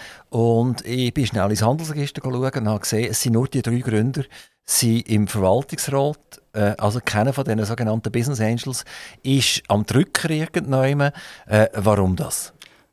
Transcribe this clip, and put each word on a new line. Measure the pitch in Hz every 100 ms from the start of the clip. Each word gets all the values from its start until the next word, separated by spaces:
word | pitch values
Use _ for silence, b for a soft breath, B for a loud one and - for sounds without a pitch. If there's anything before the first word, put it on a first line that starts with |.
| B B _
will. | 120
Und | 117 113 123 120 -
ich | 127 123
bin | 151 117
schnell | 107 98
ins | 107
Handelsregister | 110 147 160 147 143 -
schauen | 131
und | 127 131 131 107
habe | 107
gesehen, | - 110 120
es | 110
sind | 123
nur | 113 131
die | 135
drei | 117 120
Gründer, | 123 107 117 135 135 B B B -
sind | - 120 113 -
im | 107 104
Verwaltungsrat, | 107 95 110 143 156 - 139 143 151 _ - _
äh, | 107 101 101
also | 107 120 -
keiner | 104 120
von | 139 131
diesen | 110 104
sogenannten | 117 113 110 110
Business | 117 120 127
Angels | 110 117 135 127 - B B B
ist | 131 139 120 - -
am | 101 104
Drücker | 131 190 - 170
irgendjemand. | 156 160 175 147 131 131 143 143 B B B -
Äh, | 107 110 110
warum | 101 104 92 90
das? | 76 - - - B B B